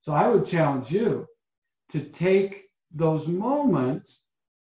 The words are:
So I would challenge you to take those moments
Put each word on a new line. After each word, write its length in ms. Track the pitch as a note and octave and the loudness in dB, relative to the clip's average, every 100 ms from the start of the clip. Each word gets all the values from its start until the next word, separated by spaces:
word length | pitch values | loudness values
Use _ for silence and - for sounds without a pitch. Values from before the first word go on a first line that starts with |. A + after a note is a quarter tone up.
So 120 | - | -2
I 160 | D3+ B3 | 0 4
would 160 | G#3+ | 2
challenge 480 | - E3+ D3+ C3+ A#2 | 2 0 0 0 -2
you 340 | F3 A3+ C3 - _ _ _ _ _ _ | -2 0 -2 -6 _ _ _ _ _ _
to 160 | D#3 - | -8 -8
take 600 | - F3 F#3+ G3 - - _ _ | -4 2 2 2 -6 -20 _ _
those 360 | D3 D#3+ D#3+ C#3 | -2 0 0 -2
moments 960 | F3+ A3 C#4+ C#4+ E3 B2+ E3 - - _ _ _ _ _ | -4 -2 0 2 2 0 -4 -8 -20 _ _ _ _ _